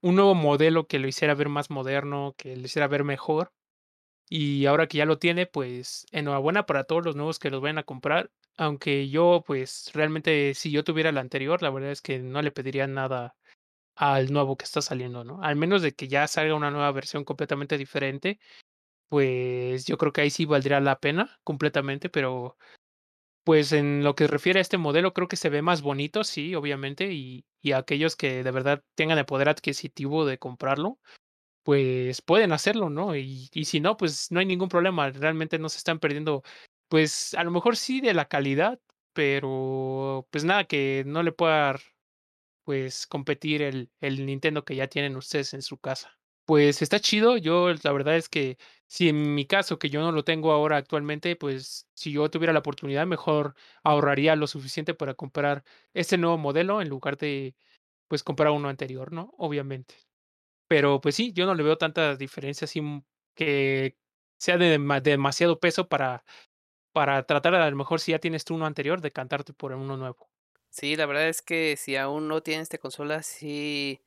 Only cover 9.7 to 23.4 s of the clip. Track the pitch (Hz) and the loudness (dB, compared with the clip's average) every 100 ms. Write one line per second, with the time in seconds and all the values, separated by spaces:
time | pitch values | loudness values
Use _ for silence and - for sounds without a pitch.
9.7 | - - 151 156 156 160 151 139 135 160 | -12 -8 -2 -2 0 0 2 2 -2 -2
10.7 | 147 156 160 160 139 131 139 135 175 151 | -2 0 0 0 0 -4 -4 -2 -2 -2
11.7 | 135 139 143 - 131 127 139 147 139 131 | -4 -6 -8 -6 -6 -6 -4 -4 -4 -6
12.7 | 135 135 135 131 127 120 - _ _ _ | -4 -2 -4 -4 -4 -8 -14 _ _ _
13.7 | _ _ - 143 135 131 143 135 131 - | _ _ -2 2 2 2 2 0 -2 -6
14.7 | 151 - 127 127 123 120 175 160 147 165 | -4 -4 -6 -8 -12 -14 -6 -2 0 2
15.7 | 196 156 - 135 139 151 - 156 151 147 | 2 2 -2 -2 0 0 0 0 0 -2
16.7 | 143 143 135 - 147 139 143 147 143 143 | 0 -2 -2 -6 -6 -6 -6 -4 -4 -4
17.7 | 147 135 147 135 135 185 208 _ - _ | -4 -4 -4 -4 -2 -4 -6 _ -20 _
18.7 | _ _ _ _ 147 131 127 127 123 123 | _ _ _ _ 2 2 2 -2 -2 -4
19.7 | 131 131 160 151 151 147 - 151 143 135 | -4 -4 0 0 2 0 0 2 2 4
20.7 | 139 139 131 143 165 247 _ - 143 151 | 2 2 2 0 0 -2 _ -8 -2 -2
21.7 | 143 139 139 175 151 131 127 123 - _ | 0 -2 -4 -4 -2 -2 -4 -10 -14 _
22.7 | - _ _ _ _ _ _ | -20 _ _ _ _ _ _